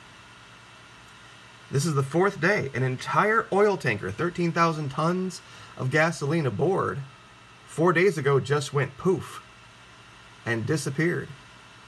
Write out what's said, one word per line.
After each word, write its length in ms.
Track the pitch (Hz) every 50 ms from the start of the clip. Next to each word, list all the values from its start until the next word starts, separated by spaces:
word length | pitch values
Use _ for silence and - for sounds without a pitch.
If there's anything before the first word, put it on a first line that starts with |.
| - - - - - - - - - - - - - - - - - - - - - - - - - - - - - - - - - -
This 160 | 147 143 139 170
is 80 | 147
the 80 | 139 135
fourth 360 | - - 170 185 202 196 -
day. 300 | 147 180 208 185 151 135 -
An 80 | 120 131
entire 640 | 131 127 123 - - - 160 185 208 220 233 - -
oil 260 | 180 196 208 208 196 -
tanker, 340 | - 131 107 101 - 95
thirteen 400 | 98 - 156 175 170 175 175 170
thousand 380 | 160 170 170 165 160 156 151 131
tons 520 | 135 - 156 165 180 185 185 185 180 - - - - - - - - -
of 120 | 127 131
gasoline 560 | 143 156 156 170 165 - 147 139 160 170 147
aboard, 540 | 123 107 101 135 170 190 165 113 104 - 139 135 - - - - - - - - - - - -
four 280 | - - - 160 180 170
days 240 | 165 180 202 - 156
ago 220 | 127 143 143 131
just 320 | - - 143 151 139 - -
went 240 | 143 127 - - -
poof 440 | - 180 185 131 - - - - - - - - - - - - - - - - - - - - - - - - -
and 200 | 117 117 113 110 110
disappeared 640 | 156 151 - 151 135 - 156 - - - - - - - - - - - - - - - -